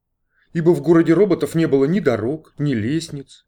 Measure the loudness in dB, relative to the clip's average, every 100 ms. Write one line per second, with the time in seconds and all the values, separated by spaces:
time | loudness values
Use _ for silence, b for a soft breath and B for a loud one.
0 | _ _ _ _ _ -2 0 0 2 2
1 | 4 2 2 0 -2 -2 0 2 2 0
2 | -2 -2 -4 -8 -12 -8 -4 -2 -4 -6
3 | -8 -14 -16 _